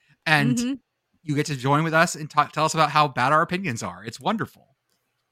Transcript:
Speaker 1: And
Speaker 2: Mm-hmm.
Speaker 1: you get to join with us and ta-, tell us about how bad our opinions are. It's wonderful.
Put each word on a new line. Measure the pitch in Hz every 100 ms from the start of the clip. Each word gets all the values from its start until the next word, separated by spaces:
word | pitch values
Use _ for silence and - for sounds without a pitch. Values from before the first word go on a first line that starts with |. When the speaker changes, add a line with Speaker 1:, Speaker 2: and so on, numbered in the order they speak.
| _ _ -
Speaker 1:
And | 151 143 240
Speaker 2:
Mm-hmm. | 240 269 _ _ _ _
Speaker 1:
you | 156 143
get | 147
to | 139
join | 127 143
with | 160
us | 160 170 147
and | 151
ta-, | 151 135
tell | - 156
us | 160
about | 147
how | 151 147
bad | 127 131
our | 156
opinions | 170 180 190 113
are. | 98 87
It's | 110 -
wonderful. | 147 220 135 - _ _ _ _ _ _ _